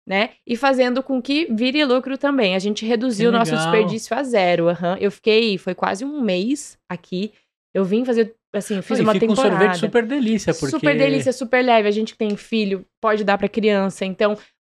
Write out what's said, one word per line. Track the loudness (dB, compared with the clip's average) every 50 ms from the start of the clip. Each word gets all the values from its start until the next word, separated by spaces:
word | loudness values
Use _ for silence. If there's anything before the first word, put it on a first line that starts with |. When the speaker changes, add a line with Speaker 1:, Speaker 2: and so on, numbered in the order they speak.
| _
Speaker 1:
né? | -4 -2 -2 -2 -4 -6 _ _
E | -6 -4
fazendo | 0 2 2 2 4 2 2 0 -2
com | -2 -2 -4 -4
que | -2 -2 -2 -2 0 -2
vire | -2 0 0 0 2 2 2
lucro | 2 2 0 0 -4 -6 -2
também. | -2 0 2 2 2 2 0
A | 0
gente | -2 -2 -4 -4 -2
reduziu | -2 -2 0 0 -2 0 2 2 2
Speaker 2:
Que | 2
Speaker 1:
o | 2
nosso | 2 0
Speaker 2:
legal. | 0 -2 0 2
Speaker 1:
desperdício | 2 2 2 0 -2 -6 -6 -6 -4
a | -4
zero. | -2 0 0 2 2 2 2 2 2 0
Aham. | 0 0 -2 -4 -2 -2
Eu | -2 -4
fiquei, | -4 -2 0 2 2 4 2 2 -2 -2
foi | -4 -6 -6
quase | -4 -2 -4 -4 -4 -6
um | -8 -6 -4
mês | -2 0 0 0 -2 -2 -4 -4 -6 -16 -20 _ _ -12
aqui. | -12 -12 _ -8 -6 -6 -6 -6 _ _ _ _ _ _ _ _ -2
Eu | -2 0
vim | 0 0 0 0
fazer, | 0 2 0 0 0 -2 _ _ _
assim, | -8 -8 -6 -4 -6 -6
fiz | -4 -2 0 0
Speaker 2:
Ah, |
e | 2
Speaker 1:
uma | 2 4
Speaker 2:
fica | 2 2
Speaker 1:
temporada. | 2 2 4 2 2
Speaker 2:
um | 4 4
sorvete | 2 2 2 0
super | -2 0 0 0 0
delícia, | 0 -2 -2 0 0 0 0 0 -2 -2
porque | -2 -2 -4
Speaker 1:
Super | -2 0 0 0 2
delícia, | 2 2 2 2 0 0 -2
super | -4 -4 -4 -2 0 0
leve. | 2 4 4 4 4 2
A |
gente | 0 0 -2 -6
que | -6 -6
tem | -4 -4 -4
filho, | -6 -6 -4 -2 -2 0 0 -2 -6 -8 _ _ -4
pode | 0 0 0 0 2
dar | 0 0
pra | 0 0 -2
criança. | -2 0 2 2 2 2 0 -2 -4 -4 -6
Então, | -6 -2 0 0 0 0 -2 -8 _ _ _